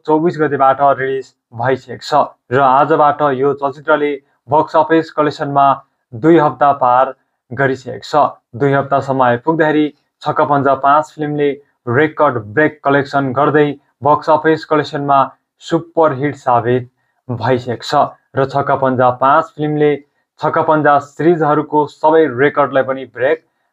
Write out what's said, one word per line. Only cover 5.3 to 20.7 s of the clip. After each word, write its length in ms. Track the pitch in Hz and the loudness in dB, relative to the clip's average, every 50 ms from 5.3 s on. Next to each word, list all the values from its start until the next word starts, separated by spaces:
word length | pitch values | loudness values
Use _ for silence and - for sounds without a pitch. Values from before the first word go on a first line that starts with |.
| 143 - 156 143 139 143 139 139 131 - - _ _ _ _ _ | -2 -4 -6 -2 0 2 2 2 2 0 -6 _ _ _ _ _
दुई 260 | 123 113 113 160 170 160 | -8 -2 2 4 4 4
हप्ता 340 | 147 151 123 - 151 143 135 135 | 4 2 0 0 0 0 2 2
पार 340 | 131 123 123 127 135 131 131 _ _ _ _ _ _ - | 2 2 2 2 2 0 -4 _ _ _ _ _ _ -10
गरिसकेको 520 | 123 107 135 131 135 123 127 127 117 113 | -4 -2 -2 -2 -2 -4 -8 -12 -14 -14
छ। 120 | - - - 151 135 - - - _ _ - 117 | -8 -2 0 0 0 0 -2 -8 _ _ -6 -2
दुई 140 | 143 139 | -2 0
हप्तासम्म 500 | 139 139 139 139 139 139 131 139 131 131 | 0 0 0 0 -2 -2 -2 -2 -2 0
आइपुग्दाखेरि 720 | 131 123 120 120 - 160 165 156 160 156 151 151 151 143 - _ _ _ _ _ | 2 0 0 0 -2 -2 -2 0 0 0 2 0 0 -2 -4 _ _ _ _ _
छक्का 220 | - 151 147 156 151 | -6 -4 -2 -2 0
पञ्जा 300 | 139 147 139 127 139 135 135 | 0 0 0 0 0 0 0
पाँच 300 | 139 139 143 156 156 - - | 2 2 2 2 0 -2 -8
फिल्मले 360 | 151 151 147 147 147 147 143 135 139 - _ _ _ - 123 | -10 -8 -6 -4 -2 -2 -2 -4 -6 -10 _ _ _ -6 -2
record 480 | 117 135 156 156 156 - 151 143 123 120 104 104 | 0 2 0 0 0 0 0 0 0 -2 -8 -6
break 320 | 107 151 151 151 151 - | -2 0 0 0 -2 -4
collection 500 | - 143 139 143 139 139 - 139 139 135 | -2 0 0 0 0 -2 -4 -4 -4 -2
गर्दै 460 | 120 135 147 151 143 151 147 147 139 - _ _ _ - | -2 -2 0 2 2 2 2 0 -2 -8 _ _ _ -4
box 280 | 123 143 147 147 - - | 0 0 0 0 2 0
office 340 | 156 151 - 160 160 156 - | 0 2 2 0 0 0 -2
कलेक्सनमा 680 | - 156 151 139 - 156 143 143 143 139 139 131 131 - _ _ _ _ _ | -2 -2 -2 -2 -4 -6 -6 -2 0 2 0 0 0 -4 _ _ _ _ _
सुपरहिट 760 | - - 165 - 165 - - 165 160 156 135 123 143 147 131 | -8 -4 -4 -4 -4 -4 -2 0 0 0 0 -2 -4 -6 -6
साबित 540 | - - 131 123 120 110 120 123 127 123 123 _ _ _ _ _ _ _ - | -4 -2 0 0 0 2 0 -2 -2 -2 -6 _ _ _ _ _ _ _ -10
भइसकेको 560 | 123 104 101 120 131 120 123 127 113 - - | -8 -4 -2 -2 -2 -2 -2 -6 -8 -8 -6
छ 100 | - 151 143 - - - _ _ _ | -2 0 0 0 0 -4 _ _ _
र 120 | - 123 135 135 | -4 -4 -2 -2
छक्का 280 | 139 139 139 - 139 131 | -2 -2 -2 -2 -2 0
पञ्जा 280 | 135 131 127 123 127 123 123 123 | 0 0 0 2 2 2 2 2
पाँच 300 | 131 135 143 160 160 - _ | 2 2 2 2 0 -2 _
फिल्मले 420 | 151 151 151 151 147 151 147 147 139 - _ _ _ _ _ _ - | -6 -4 -4 0 0 0 0 0 -2 -6 _ _ _ _ _ _ -6
छक्का 220 | - 156 156 170 156 | -4 -2 -2 -2 -2
पञ्जा 320 | 160 | 0